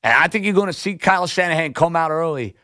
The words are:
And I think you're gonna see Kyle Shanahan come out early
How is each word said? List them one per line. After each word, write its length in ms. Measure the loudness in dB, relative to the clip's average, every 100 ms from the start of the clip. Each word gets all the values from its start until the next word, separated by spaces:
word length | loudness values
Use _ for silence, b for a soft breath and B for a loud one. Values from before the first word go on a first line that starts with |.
And 100 | 4
I 160 | 4 4
think 160 | 0
you're 100 | 0
gonna 180 | 0 0
see 240 | -4 -6 -2
Kyle 300 | 0 2 0
Shanahan 460 | -2 0 0 -2
come 240 | 0 0 2
out 140 | 0
early 440 | -2 -2 -4 -8 -10